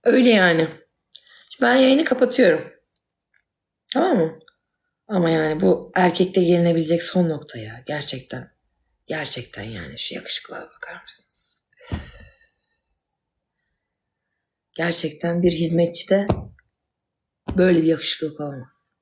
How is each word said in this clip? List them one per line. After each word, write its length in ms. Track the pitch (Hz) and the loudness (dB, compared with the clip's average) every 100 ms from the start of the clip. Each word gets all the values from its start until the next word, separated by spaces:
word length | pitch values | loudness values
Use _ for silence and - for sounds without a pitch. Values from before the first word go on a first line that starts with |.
Öyle 260 | 247 233 247 | 4 4 6
yani. 380 | 214 180 160 160 - _ _ _ - _ - _ | 6 4 2 -2 -6 _ _ _ -20 _ -20 _
Şimdi 120 | - | -2
ben 140 | 240 254 | 2 4
yayını 280 | 262 269 | 6 4
kapatıyorum. 680 | 320 254 247 254 202 156 - _ _ _ _ _ _ _ _ _ _ _ _ | 2 2 2 4 4 2 -4 _ _ _ _ _ _ _ _ _ _ _ _
Tamam 240 | 262 370 240 | -2 2 2
mı? 220 | 160 - _ _ _ _ _ _ _ | 0 -4 _ _ _ _ _ _ _
Ama 180 | 196 165 | 0 2
yani 320 | 160 156 156 | 2 0 0
bu 300 | 190 - - - | 2 0 -2 0
erkekte 480 | 180 - 185 190 | 0 2 0 2
gelinebilecek 600 | 175 175 170 165 156 170 | 2 4 4 2 0 0
son 260 | - 180 170 | 0 0 0
nokta 300 | 151 - 117 | -2 -10 -12
ya. 240 | 110 117 - | -12 -14 -10
Gerçekten. 640 | 147 - 131 - 127 - _ _ _ _ _ _ | -8 -8 -10 -12 -16 -16 _ _ _ _ _ _
Gerçekten 560 | 156 143 - 117 - | -8 -6 -10 -12 -14
yani. 360 | 104 107 78 - | -12 -12 -14 -10
Şu 160 | - - | -10 -10
yakışıklığa 460 | - - - - | -8 -10 -10 -16
bakar 400 | - _ - - | -16 _ -18 -18
mısınız? 640 | - - _ - - - _ _ - - - - - _ _ _ _ _ _ _ _ _ _ _ _ _ _ _ _ _ _ _ _ _ _ _ _ - | -16 -18 _ -20 -20 -20 _ _ -12 -10 -10 -20 -20 _ _ _ _ _ _ _ _ _ _ _ _ _ _ _ _ _ _ _ _ _ _ _ _ -6
Gerçekten 640 | 170 165 156 151 170 175 | -4 -2 -6 -6 -4 0
bir 80 | 175 | 0
hizmetçide 760 | 160 165 165 170 - - 196 202 - - _ _ _ _ _ _ _ _ _ - 190 | 0 0 0 0 -2 0 0 0 -4 -6 _ _ _ _ _ _ _ _ _ -4 2
böyle 240 | 185 170 | 4 4
bir 60 | 160 | 2
yakışıklılık 520 | 156 - - 156 151 | 0 -4 -6 -8 -8
olamaz. 560 | 147 135 127 - - _ | -10 -12 -16 -20 -20 _